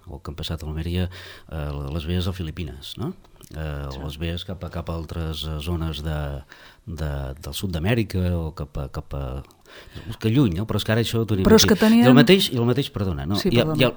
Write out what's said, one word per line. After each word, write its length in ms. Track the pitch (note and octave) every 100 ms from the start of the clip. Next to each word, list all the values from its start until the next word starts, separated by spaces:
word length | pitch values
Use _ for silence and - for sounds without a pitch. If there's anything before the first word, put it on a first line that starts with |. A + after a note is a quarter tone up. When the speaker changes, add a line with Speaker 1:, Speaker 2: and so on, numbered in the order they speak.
| -
Speaker 1:
o 120 | D2
que 120 | -
han 40 | D2
passat 280 | D#2 E2
a 40 | D#2
Almeria, 420 | D#2 D#2+ F2 F2+ - - - -
eh, 180 | D#2+ D2 C#2+ C#2
les 120 | D#2+ D2+
veies 220 | F2+ F2+
a 60 |
Filipines, 600 | F#2 D#2+ D2+ D#2+ C2+ C2+ -
no? 160 | C3 - - _ - D#2
Eh, 320 | D#2 C#2+ C#2+
Speaker 2:
Sí. 80 | C2+
Speaker 1:
o 20 |
les 140 | D2+ C#2+
veies 240 | E2 F2
cap 180 | F2+ F2 E2
a, 40 |
cap 200 | F2 E2
a 40 |
altres, 520 | E2 D#2+ E2+ D#2+ D2+ D#2
eh, 120 | D#2
zones 400 | D#2 E2+ D#2+ D2
de, 380 | D#2 D2+ D2 C#2 - - - _ -
de, 260 | E2 D#2 C#2+ C2+ C#2
del 140 | -
sud 180 | C#2 G2+
d'Amèrica 480 | E2 F2 A#2+ G#2 F#2 F2+ F2
o 160 | D#2+
cap 220 | D2+ D2 -
a, 120 | C#2
cap 240 | D2+ -
a... 300 | D2 C2+ C2+ - _ _ - - - - A2
Que 100 | A2
lluny, 240 | A#2 B2+ E2
no? 80 | A2
Però 80 | G2+
és 80 |
que 80 | -
ara 80 | A2
això 200 | A2+ A2+
ho 40 | A2
tenim 200 | G2+ F#3
Speaker 2:
Però 100 | A3
és 80 |
Speaker 1:
aquí. 100 | G3+
Speaker 2:
que 60 | G#3
teníem 240 | A3 A3+ A#3+
Speaker 1:
I 40 |
el 40 | B3
mateix, 340 | D3 F#3+ -
i 60 | B2+
el 80 | A#2
mateix, 240 | B2 C#3
perdona, 340 | - F#2+ D2 C#2
no? 100 | G2
Speaker 2:
Sí, 100 | G3
Speaker 1:
I, 60 | A#2+
Speaker 2:
perdona. 220 | D3+ D3+
Speaker 1:
i 40 |
el, 80 | B2